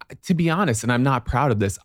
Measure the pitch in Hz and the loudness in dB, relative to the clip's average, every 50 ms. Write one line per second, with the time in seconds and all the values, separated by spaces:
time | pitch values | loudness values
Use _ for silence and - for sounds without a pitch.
0 | - _ - - - - 180 160 170 165 160 180 208 147 113 110 - 117 123 120 | -18 _ -20 -16 -4 -2 0 0 2 0 2 0 0 0 0 -2 0 0 0 2
1 | 131 139 135 120 - - - 120 143 143 113 104 101 98 90 - | 2 2 0 0 -2 -2 -2 0 2 2 2 2 0 -2 -2 -6